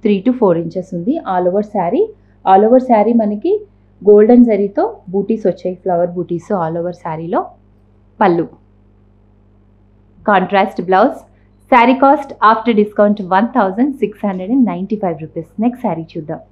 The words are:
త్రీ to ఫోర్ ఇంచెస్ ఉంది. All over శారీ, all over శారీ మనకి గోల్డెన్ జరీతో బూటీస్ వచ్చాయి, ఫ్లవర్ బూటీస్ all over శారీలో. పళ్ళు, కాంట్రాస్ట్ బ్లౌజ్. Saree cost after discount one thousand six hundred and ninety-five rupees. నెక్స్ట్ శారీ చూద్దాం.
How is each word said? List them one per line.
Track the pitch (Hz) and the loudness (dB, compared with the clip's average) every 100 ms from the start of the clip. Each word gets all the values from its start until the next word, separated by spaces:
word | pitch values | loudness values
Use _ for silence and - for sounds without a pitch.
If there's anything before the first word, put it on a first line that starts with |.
త్రీ | 214 202 220 | 0 0 0
to | 247 | 0
ఫోర్ | 208 170 | 0 0
ఇంచెస్ | 170 185 180 175 | -4 -8 -8 -8
ఉంది. | 175 330 - | -4 -4 -4
All | 185 175 | -2 0
over | 190 208 208 | -2 -4 -4
శారీ, | 170 247 440 - _ _ - | -2 -2 -4 -6 _ _ 2
all | 190 214 | 4 6
over | 254 254 | 2 4
శారీ | 226 208 233 | 2 2 0
మనకి | 214 208 330 415 - _ _ _ 190 | 0 -4 -2 -4 -6 _ _ _ 4
గోల్డెన్ | 208 220 247 240 | 6 8 6 6
జరీతో | 202 202 202 415 440 - | 2 -2 -2 -4 -6 -8
బూటీస్ | 185 196 226 196 | -6 -2 -2 -2
వచ్చాయి, | 175 185 180 190 | -4 -8 -8 -4
ఫ్లవర్ | 175 175 175 | -2 -2 -4
బూటీస్ | 175 175 - 208 | -6 -8 -4 -4
all | 160 170 | -4 -4
over | 170 175 | -8 -8
శారీలో. | 175 160 165 247 - - _ _ _ _ _ _ | -10 -10 -6 -6 -6 -16 _ _ _ _ _ _
పళ్ళు, | 190 170 160 - _ _ _ _ _ _ _ _ _ _ _ _ _ _ _ _ - | 0 2 -4 -10 _ _ _ _ _ _ _ _ _ _ _ _ _ _ _ _ 0
కాంట్రాస్ట్ | 196 185 196 196 - 180 | 0 2 0 -2 -4 0
బ్లౌజ్. | 185 233 - - _ _ _ _ | 2 2 -2 -20 _ _ _ _
Saree | 254 233 262 277 | 4 4 4 2
cost | 285 - - 214 | 2 -2 0 2
after | 226 247 208 | 2 0 0
discount | 208 - 208 208 185 185 | 0 2 0 0 -2 -2
one | 233 247 | 0 0
thousand | 196 190 285 262 | -2 0 -4 -2
six | 208 208 208 | -6 -4 -6
hundred | 185 185 269 | -6 -4 0
and | 226 | 0
ninety-five | 175 190 202 196 160 156 | -2 -6 -6 -4 -6 -10
rupees. | - 160 - 233 | -12 -12 -4 -4
నెక్స్ట్ | 247 220 | -2 -6
శారీ | 165 165 | -6 -8
చూద్దాం. | 170 156 156 - | -14 -12 -14 -14